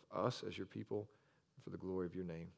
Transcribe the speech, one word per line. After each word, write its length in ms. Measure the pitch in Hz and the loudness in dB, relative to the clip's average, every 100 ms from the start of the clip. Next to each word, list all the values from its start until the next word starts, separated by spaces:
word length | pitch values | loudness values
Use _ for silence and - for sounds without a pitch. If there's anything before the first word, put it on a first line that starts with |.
| - | -2
us 300 | 92 113 - 104 | 4 4 4 -2
as 120 | 101 | -4
your 80 | 95 | -4
people, 420 | 110 110 104 107 - _ _ _ - | -4 -2 -2 -2 -10 _ _ _ -14
and 80 | |
for 80 | - | -8
the 60 | 90 | -6
glory 280 | 92 92 87 | 0 2 2
of 80 | |
your 120 | 90 90 | 0 -2
name. 240 | 82 85 | -4 -6